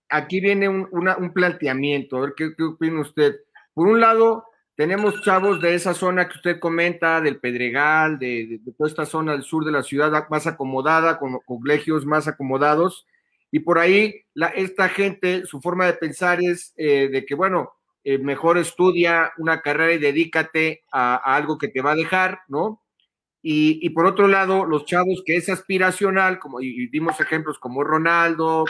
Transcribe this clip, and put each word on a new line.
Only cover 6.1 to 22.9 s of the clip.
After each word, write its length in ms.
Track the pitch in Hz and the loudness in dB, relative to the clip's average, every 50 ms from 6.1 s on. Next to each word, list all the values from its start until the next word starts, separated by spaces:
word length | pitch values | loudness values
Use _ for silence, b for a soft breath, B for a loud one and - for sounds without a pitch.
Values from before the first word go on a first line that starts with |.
| 180 180 175 175 | 0 0 0 -2
que 80 | - | -4
usted 240 | - - 175 170 170 | -4 -4 -4 -2 -2
comenta, 640 | - 165 165 165 170 175 170 170 170 165 160 165 | -2 -2 0 0 0 0 0 0 0 0 2 2
del 180 | 156 147 127 - | 0 0 -2 -2
Pedregal, 800 | - 123 123 123 123 120 120 139 147 151 156 156 156 156 156 135 | -4 -4 -4 -2 -4 -2 0 0 2 2 4 2 2 0 -2 -4
de, 280 | 127 123 120 117 113 | -4 -4 -4 -6 -6
de, 120 | 110 113 107 | -8 -10 -12
de 140 | 110 123 | -14 -14
toda 180 | 113 - 151 156 | -6 -4 -4 -4
esta 160 | 156 160 151 | -2 -4 -6
zona 260 | - - 160 160 156 | -4 -4 -4 -2 -2
al 100 | 147 139 | -4 -4
sur 220 | 123 - 160 160 156 | -4 -4 -4 -4 -2
de 80 | 156 | 0
la 100 | 151 139 | -2 -2
ciudad, 320 | 123 - 139 143 156 151 151 | -2 -2 -2 0 0 2 0
a-, 120 | 151 151 156 | 0 -2 -2
más 180 | 156 151 - | -4 -4 -2
acomodada, 720 | 170 160 - 135 131 131 131 131 156 160 160 160 165 160 - | -4 -6 -6 -6 -6 -4 -2 0 2 2 4 2 2 0 -2
con 200 | 143 131 127 127 - | -4 -6 -8 -8 -10
colegios 580 | - 123 117 120 143 147 143 - 160 156 151 135 | -10 -12 -6 0 0 0 0 0 -2 -2 -2 0
más 240 | 147 151 151 147 156 | 0 0 0 0 -2
acomodados, 760 | - - 139 131 131 135 147 147 151 156 175 185 185 - - _ _ _ _ _ _ _ _ _ | -4 -6 -4 -4 0 2 2 2 4 4 2 0 -2 -6 -16 _ _ _ _ _ _ _ _ _
y 100 | - 156 | -4 -2
por 180 | 156 170 170 165 | 0 2 2 4
ahí 480 | 170 180 190 202 214 208 196 - _ _ _ | 4 4 4 4 2 2 -2 -8 _ _ _
la, 140 | 147 165 160 | -4 -4 -2
esta 420 | - 190 190 185 190 - 190 180 | -2 -4 -4 -4 0 0 0 0
gente, 560 | - 196 196 196 190 - 190 180 180 180 - | 0 0 -2 -2 -2 -2 -2 -2 -2 -2 -4
su 160 | - - 135 | -8 -12 -8
forma 240 | - 175 175 185 185 | -6 -4 0 2 2
de 80 | 180 170 | 2 0
pensar 460 | 170 165 151 139 - 180 180 175 170 | 0 -4 -6 -4 -2 0 0 2 2
es, 320 | 180 175 175 175 - - _ | 0 0 -2 -4 -8 -12 _
eh, 320 | - 160 147 143 139 139 135 | -2 2 2 4 4 2 2
de 140 | 131 135 131 | 0 -2 -4
que, 100 | - 143 | -4 -2
bueno, 380 | 147 185 190 185 165 127 - - _ _ _ _ _ - | 0 0 0 0 -2 -4 -6 -10 _ _ _ _ _ -4
eh, 140 | 139 139 131 | -2 -2 0
mejor 400 | 131 143 139 135 160 170 170 175 | 0 -4 -4 0 2 2 4 4
estudia 760 | 165 165 - - 180 185 165 175 170 170 170 165 160 - - 165 | 2 -2 0 2 2 4 4 4 2 2 2 2 0 -2 -4 -4
una 240 | 160 165 160 156 | -2 -2 -2 0
carrera 320 | - 147 147 151 165 165 170 | -2 -2 0 2 2 2 2
y 40 | 160 | 2
dedícate 840 | 147 143 143 160 165 160 - 160 160 165 - 160 160 160 156 - _ _ | 2 2 2 2 0 0 0 -2 -2 0 0 0 0 0 -2 -6 _ _
a, 220 | 143 135 123 123 123 | -2 0 0 0 0
a 180 | - - 135 135 | 0 0 0 0
algo 220 | 147 147 147 151 | 0 0 -2 -4
que 120 | 139 143 131 | -4 -6 -6
te 120 | - 131 | -4 -2
va 120 | 131 143 | 0 0
a 40 | 156 | 0
dejar, 440 | 160 160 - 185 185 185 185 190 - - - | 0 0 0 0 0 0 0 -4 -8 -12 -8
¿no? 340 | 135 151 180 220 214 - _ _ | -4 -4 -4 -4 -6 -10 _ _